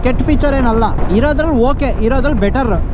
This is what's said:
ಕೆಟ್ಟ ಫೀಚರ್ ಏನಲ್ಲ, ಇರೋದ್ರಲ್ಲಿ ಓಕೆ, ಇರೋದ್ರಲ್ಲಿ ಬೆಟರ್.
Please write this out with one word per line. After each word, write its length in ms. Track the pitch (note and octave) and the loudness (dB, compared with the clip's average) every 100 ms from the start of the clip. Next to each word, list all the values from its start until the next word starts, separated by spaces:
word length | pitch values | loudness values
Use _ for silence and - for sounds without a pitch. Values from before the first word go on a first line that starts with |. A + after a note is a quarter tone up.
ಕೆಟ್ಟ 200 | B3 B3+ | -2 -2
ಫೀಚರ್ 300 | C4 D4+ D4 | 0 0 2
ಏನಲ್ಲ, 560 | C#4 B3 A3 A3 - - | 0 0 0 0 0 0
ಇರೋದ್ರಲ್ಲಿ 480 | F3 C#4+ D4 D#4 C#4 | 2 0 0 0 0
ಓಕೆ, 280 | A#3+ C#4+ C4+ | 0 0 -2
ಇರೋದ್ರಲ್ಲಿ 540 | - A3 C4+ C4+ C#4 | 0 0 0 0 0
ಬೆಟರ್. 440 | G3+ B3+ B3+ F3 - | 0 0 -2 -2 -2